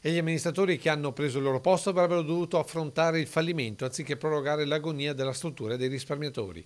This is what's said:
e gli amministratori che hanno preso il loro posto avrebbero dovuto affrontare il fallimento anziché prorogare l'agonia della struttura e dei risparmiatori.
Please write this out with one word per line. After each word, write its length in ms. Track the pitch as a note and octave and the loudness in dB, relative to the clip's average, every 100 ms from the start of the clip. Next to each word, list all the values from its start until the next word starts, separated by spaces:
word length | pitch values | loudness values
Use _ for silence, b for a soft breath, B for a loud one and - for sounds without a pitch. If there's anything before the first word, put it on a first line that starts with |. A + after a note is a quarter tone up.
e 80 | D#3 | 0
gli 80 | E3+ | 0
amministratori 580 | E3 D#3+ E3+ D#3+ F#3+ D#3 | 2 0 0 2 2 4
che 140 | D#3+ | 2
hanno 220 | D3+ D3 | 2 -2
preso 260 | B2+ D3 C3 | 0 -2 2
il 60 | |
loro 160 | C3+ C3 | 2 2
posto 280 | D3+ F#3 G3+ | 4 4 4
avrebbero 320 | F3+ F3 F3 | 2 4 4
dovuto 380 | D3+ E3+ E3 E3+ | 2 -2 2 0
affrontare 640 | D3 E3 D#3 D#3 E3 E3 | 0 -4 -2 2 2 2
il 60 | D3 | 0
fallimento 600 | D#3+ E3 E3 A#2 G#2 C3 | 0 0 0 -4 -4 -6
anziché 320 | C3 C#3 C#3+ | -6 -6 -2
prorogare 480 | D#3 D3+ C#3 D3+ D3 | 0 0 0 0 0
l'agonia 480 | D#3 D#3+ D3 C#3+ | 0 -2 -2 -2
della 180 | C3+ C3+ | -2 -2
struttura 400 | C3 E3+ C3 A2 | -2 -6 -4 -4
e 40 | B2 | 0
dei 100 | B2+ | -2
risparmiatori. 760 | C3+ - C#3+ D3 A#2+ G2 E2 | -2 -6 -6 -4 -6 -8 -10